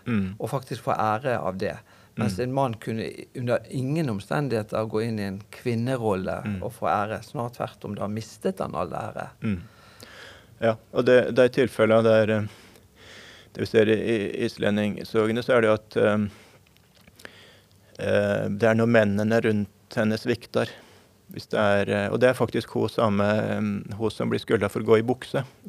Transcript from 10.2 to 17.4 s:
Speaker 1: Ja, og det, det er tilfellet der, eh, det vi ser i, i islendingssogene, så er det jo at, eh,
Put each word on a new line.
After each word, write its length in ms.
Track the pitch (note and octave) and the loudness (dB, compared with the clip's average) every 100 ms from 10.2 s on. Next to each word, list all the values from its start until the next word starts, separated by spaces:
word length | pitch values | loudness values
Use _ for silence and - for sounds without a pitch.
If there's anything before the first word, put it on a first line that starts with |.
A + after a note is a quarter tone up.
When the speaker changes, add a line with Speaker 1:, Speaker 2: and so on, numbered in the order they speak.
| - - - - | -20 -20 -20 -2
Speaker 1:
Ja, 140 | A2+ A2 - | 0 0 -4
og 140 | - B2 | 0 6
det, 280 | B2 A2 | 6 6
det 40 | A#2+ | 4
er 220 | B2+ C#3 B2 | 4 4 0
tilfellet 380 | - A2 A2+ | 2 4 6
der, 260 | A2+ A2 G#2+ | 6 6 4
eh, 160 | A2 G#2+ - - - _ _ - - - - - | 0 -2 -10 -20 -20 _ _ -20 -20 -20 -20 -18
det 60 | - | -8
vi 60 | G#2+ | 0
ser 200 | A#2 G#2+ | 4 4
i, 60 | |
i 500 | A2 F2+ A2+ G2 - | 4 0 -2 -2 -4
islendingssogene, 960 | A#2 - G#2+ G#2 G#2 - - A2+ A2 A2+ | -4 -2 0 0 0 -4 -2 0 2 0
så 120 | A#2+ B2 | 2 4
er 40 | |
det 60 | A2 | 6
jo 40 | |
at, 220 | G#2+ - B2+ | 2 0 2
eh, 300 | A2 G#2 G#2 - - - _ _ _ _ - _ - - | 2 4 0 -6 -20 -20 _ _ _ _ -20 _ -20 -20